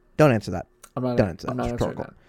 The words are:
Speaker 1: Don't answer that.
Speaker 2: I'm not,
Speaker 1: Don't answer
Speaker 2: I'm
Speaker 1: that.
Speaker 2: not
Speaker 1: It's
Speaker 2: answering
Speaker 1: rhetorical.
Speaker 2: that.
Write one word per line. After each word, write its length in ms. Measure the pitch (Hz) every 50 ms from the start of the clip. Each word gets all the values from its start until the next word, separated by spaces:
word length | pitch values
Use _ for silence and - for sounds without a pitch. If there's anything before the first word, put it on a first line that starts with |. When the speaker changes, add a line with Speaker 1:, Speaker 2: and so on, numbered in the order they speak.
| _ _ _ -
Speaker 1:
Don't 120 | 151 143
answer 200 | 117 104 - -
that. 160 | 90 90 - _ _ _ - - -
Speaker 2:
I'm 80 | 131
not, 140 | 127 127 120
Speaker 1:
Don't 140 | 120 107 92
answer 180 | 80 - - -
Speaker 2:
I'm 60 | 127
Speaker 1:
that. 60 | 123
Speaker 2:
not 20 | 120
Speaker 1:
It's 80 | 120
Speaker 2:
answering 180 | 120 117 120 -
Speaker 1:
rhetorical. 240 | - - - - -
Speaker 2:
that. 80 | _ _